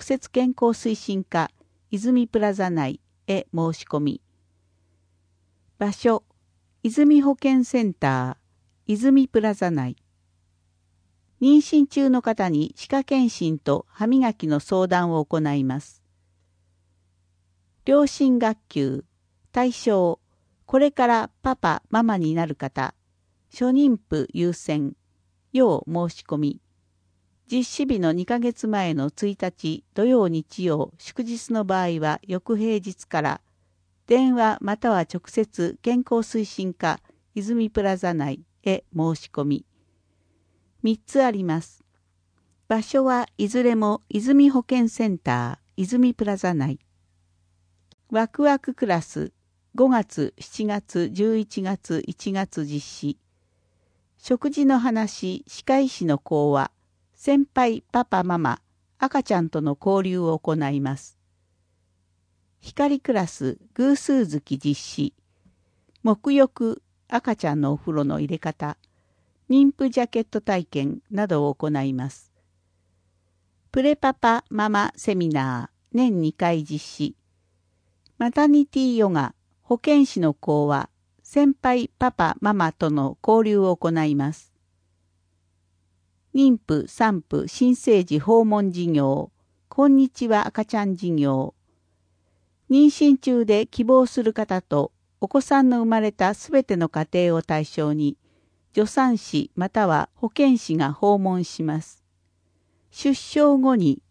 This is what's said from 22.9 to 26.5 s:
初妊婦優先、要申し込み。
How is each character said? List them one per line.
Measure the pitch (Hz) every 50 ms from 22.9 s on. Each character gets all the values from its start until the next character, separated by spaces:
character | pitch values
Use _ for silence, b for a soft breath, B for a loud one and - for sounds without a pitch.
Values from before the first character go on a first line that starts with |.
| - _ _ _ _ _ _ _ _ _ _ _
初 | - - 247
妊 | 254 254 277 294 269 233 208 _ -
婦 | 160 151 131 - -
優 | 175 170 175
先、 | 170 - - - 151 151 143 139 - - _ _ _ _ _ _ _ _ _ _ -
要 | 262 254 214 156 - -
申 | - 165 175 175 165
し | - - -
込 | - 165
み。 | 147 151 143